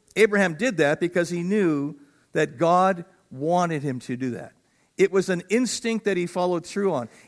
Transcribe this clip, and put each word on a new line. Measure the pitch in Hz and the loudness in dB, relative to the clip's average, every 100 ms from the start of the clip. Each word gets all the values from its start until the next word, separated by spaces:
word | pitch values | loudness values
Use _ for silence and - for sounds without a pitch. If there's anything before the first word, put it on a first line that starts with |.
| _ - | _ 2
Abraham | 214 202 185 151 | 2 4 2 0
did | 247 165 | 0 2
that | 143 156 | 2 2
because | 170 175 170 | 0 0 -2
he | 175 | -2
knew | 175 214 180 147 143 - - _ _ | 0 2 2 2 -2 -8 -18 _ _
that | 160 151 120 | -2 -2 0
God | 165 180 190 180 170 _ _ | 2 4 4 0 -6 _ _
wanted | 131 151 180 175 156 | -6 0 0 0 -2
him | 143 127 | -4 -6
to | - 123 | -6 -6
do | 127 | -6
that. | 104 80 - _ _ _ - | -6 -12 -20 _ _ _ 0
It | 185 | 2
was | 190 185 | 2 0
an | 175 - | -2 0
instinct | 226 247 - 226 226 208 | 0 0 -4 -4 -2 -2
that | 180 | -2
he | 175 | -2
followed | 185 180 175 165 | -2 -2 -2 -4
through | 196 196 | -4 -2
on. | 147 113 - | -2 -6 -12